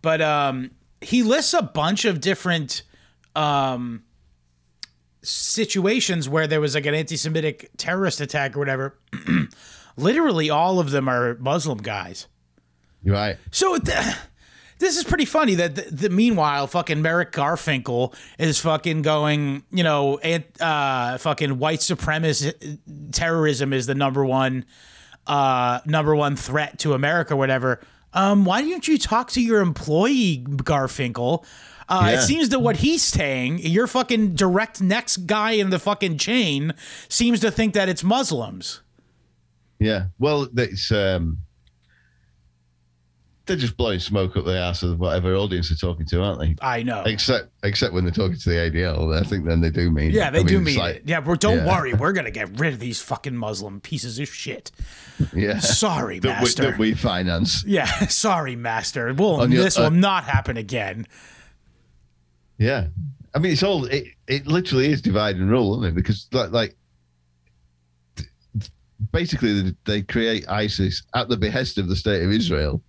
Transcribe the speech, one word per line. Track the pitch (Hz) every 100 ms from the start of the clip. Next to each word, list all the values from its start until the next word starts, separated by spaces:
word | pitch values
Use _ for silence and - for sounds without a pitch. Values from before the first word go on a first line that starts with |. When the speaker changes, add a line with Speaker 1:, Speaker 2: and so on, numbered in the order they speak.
Speaker 1:
but, | 160 160
um, | 156 147 139 131 127 - _ _
he | - 247
lists | 220 277 -
a | 349
bunch | 185 160 151 196 233
of | 165
different, | 160 185 180 170 135 - - _ _ _ _ 151
um, | 147 143 135 123 123 113 _ _ _ _ _ _ _ _ - _ _ _
situations | - - - - 220 196 190 247 - 170 135
where | 156 156
there | 156
was, | 151 147
like, | 147
an | 151
anti-Semitic | 160 156 160 160 156 147 - -
terrorist | - 185 190 -
attack | 143 151 139 143
or |
whatever. | 139 135 135 _ _
<clears throat> | - - - 73 - - - - -
Literally | 156 285 320 170 151
all | 151 175 185
of | 151
them | 143 131
are | 123 123 120
Muslim | 127 165 151 117
guys. | 104 104 87 92 - _ _ _ _ _ _ _
Speaker 2:
You're | 92 101
right. | 104 - -
Speaker 1:
So | - 381 330
th-, | - - 220 - - _ _ - - _
this | 370 320
is |
pretty | - 359 -
funny | 311 285 180
that | 170 147
the, | -
the, | 139 190
meanwhile, | 180 233 202 151 143 139
fucking | 175 170 151
Merrick | 160 170 170
Garfinkel | - 143 170 - 135 120 120 127 - - -
is | 160 139
fucking | 165 156 170 156
going, | 151 151 151 147 143 139 -
you | 180
know, | 165 147 139 143
ant-, | 165 165 - -
uh, | 165 151 139 131 120 127
fucking | 160 147 147 127
white | 151 160
supremacist | - 180 - 156 160 147 147 - 147 147 - 147 147
terrorism | 117 165 165 156 131 139
is | 135 123
the | 139
number | 139 135 135
one, | 131 131 131 - - - - - - -
uh, | 147 135 127 123 123 151
number | 156 151 151
one | 143 139
threat | - 147 147 -
to | 156
America | 131 143 170 -
or | 139
whatever. | 135 131 127 120 - _ _
Um, | - 196 202 185
why | 208
don't | 302 349 -
you | 311
talk | - 226 247
to | 254
your | 233 220
employee, | 175 147 - 156 226 269 202 139 123
Garfinkel? | 139 131 147 131 - 123 117 120 160 - - - - -
Uh, | 185 -
it | -
Speaker 2:
Yeah. |
Speaker 1:
seems | 202 320 277
that | 262
what | 233 190
he's | 285 330
saying, | - - 147 131 123 170
your | 160 180 240
fucking | 254 247 233 208 165
direct | 196 185 226 -
next | 185 220 - - 175
guy | 214 220
in | 220 196
the | 185
fucking | 196 202 190 151
chain, | - 247 190 139 156 - - - -
seems | - 240 226
to | 214
think | - 220
that | 208 190
it's | 180
Muslims. | 175 247 262 147 107 92 - - _ _ _ _ _ _ _ _ _ _
Speaker 2:
Yeah. | 107 104 92 -
Well, | 139 147 131 120
it's, | 117 95 -
um, | 107 98 92 82 80 - _ _ _ _ _ _ _ _ _ _ _ _ _ _ _ _ _ _ _ -
they're | 180
just | 120 -
blowing | 117 95
smoke | - 104 92 92
up | 87
the | 92
ass | 90 90
of | 90 85
whatever | 90 85 90
audience | 95 101 90 82
they're | 82 90
talking | 80 76
to, | 85
aren't | 101 67
they? | 80 76
Speaker 1:
I | 131 120
know. | 120 110 95
Speaker 2:
Except, | 104 - 120 - _
except | 101 98 - 90
when |
they're | 90
talking | 82 95 87
to | -
the | 85
A | 82
D | 80
L, | 90 78 80
I | 78
think | 78 101 78
then | 82
they | 82
do | 80 87
mean | 76 76
Speaker 1:
Yeah, | - 165
Speaker 2:
it. |
Speaker 1:
they | 143
Speaker 2:
I |
Speaker 1:
do | - 190
Speaker 2:
mean, | 165
it's | 131
Speaker 1:
mean | 87
Speaker 2:
like, | -
Speaker 1:
it. | 143
Yeah, | 165
but | 139 170
don't | 208 240 -
Speaker 2:
yeah. |
Speaker 1:
worry, | 185 135 110
we're | 151
gonna | 190 120
get | 113 98 107
rid | 156
of | 123
these | 120 110
fucking | - 131 143 120
Muslim | 110 101 104 98
pieces | - 151 120 113
of | 143
shit. | - - - - - - - - - -
Speaker 2:
Yeah. | - 101 147
Speaker 1:
Sorry, | - - 214 156 113 92
Speaker 2:
That | 131 101
we, | 120
Speaker 1:
master. | - 139
Speaker 2:
that | 117
we | 110
finance. | 104 120 90 92 85 139 - 202
Speaker 1:
Yeah, | 196 131
<laughs> | - 208
sorry, | - 220 180 139 120
master. | 120 113 - 135 117 135
We'll, | 202 151
Speaker 2:
On | 123
your, | 123
Speaker 1:
this | 190 -
will | 156
Speaker 2:
uh, |
Speaker 1:
not | 170 196 190 151
happen | 135 135 117
again. | 104 123 98 101 110 - - - - _ _ _ _ _ _ _ _ _ _ -
Speaker 2:
Yeah. | 110 135 80 - 147 - -
I | 143
mean, | 180
it's | 156
all, | 190 180 123
it, | 135 120 _ -
it | 139 139
literally | 170 180 131 139
is | 147
divide | - 101 107 92
and | 95
rule, | 127 104 110
isn't | 92
it? | 82
Because, | 92 104 -
like, | - 98
like, | 113 110 _ _ _ _ _ _ _ _ _ _ _ _ _ _ - - _ _ 107 - _ _ _ 107
basically | 160 175 139 117 101 92 87 -
they | 104
create | 95 117 113 110 -
isis | 101 104 - 98 - - 123
at | 117
the | 117
behest | 104 135 131 -
of | 92
the | 92
state | 107 95
of | 87
Israel | 107 170 76 76 -